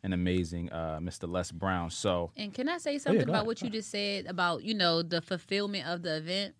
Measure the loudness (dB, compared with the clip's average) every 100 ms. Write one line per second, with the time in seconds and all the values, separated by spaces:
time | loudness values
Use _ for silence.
0 | -2 2 4 4 2 -2 -4 -4 -4 -2
1 | -4 -4 -2 -2 -2 -2 0 0 0 0
2 | 2 2 0 -6 -8 -4 -4 -2 -2 -2
3 | 4 4 4 2 0 -2 -4 -4 -4 -2
4 | -2 -2 -4 0 2 2 0 2 4 4
5 | 2 -2 0 -4 0 0 0 -2 -4 -4
6 | -2 -2 -2 -2 -4 -8